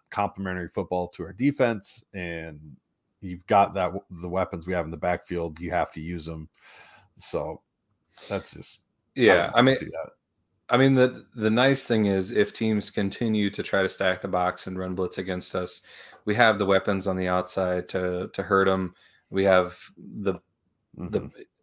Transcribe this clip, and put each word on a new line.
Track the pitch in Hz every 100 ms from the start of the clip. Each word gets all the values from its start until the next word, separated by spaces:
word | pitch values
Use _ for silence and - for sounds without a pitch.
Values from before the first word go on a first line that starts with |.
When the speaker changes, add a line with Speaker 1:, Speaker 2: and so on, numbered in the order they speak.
| _
Speaker 1:
complimentary | - 101 - 95 92 87
football | - 90 92 87
to | -
our | 82
defense, | 92 131 139 123 110 - - -
and | 98 87 85 80 76 76 67 _ _ _ _
you've | 98 87 -
got | 104 98
that | 95 90
w-, | 92 - 87
the | 87
weapons | 90 92 90 82
we |
have | 90 80
in |
the | 80
backfield, | 87 87 - 87 82 80
you | 85
have | 85 78
to | -
use | 80 87 78
'em. | 80 80 _ - - - - _ -
So | - 85 76 71 _ _ _ _ _ - -
that's | 98 -
just, | - - - _ _ _ -
I |
Speaker 2:
Yeah, | 117 90 85
Speaker 1:
would | 117
Speaker 2:
I |
mean, | 127 131
Speaker 1:
do | 78
that. | 80 78 - _ _ _ _ -
Speaker 2:
I | 123
mean, | 135
the, | 131 127 - - -
the | 110
nice | 113 131 139
thing | - 113 104
is | 95 92
if | 110 101
teams | - 110 107 -
continue | - 98 - 117 107 101
to | -
try | - 98
to | 95
stack | - 95 92
the | 95
box | 90 90 90 -
and | 92
run | 92
blitz | 92 92 -
against | 92 90 -
us, | 92 90 - - - - -
we | - 107
have | 117 101
the | 98
weapons | 98 - 98 92
on | 92
the | 92
outside | 90 92 - 92 90 87
to, | 95 92 90 95
to | -
hurt | 95 98 95
'em. | 95 92 - _ _ _
We | 98
have | 98 92 90 85 - -
the, | - - 98 92 - _ _ _ _ -
the, | 90 107
Speaker 1:
Mm-hmm. | 131 - - _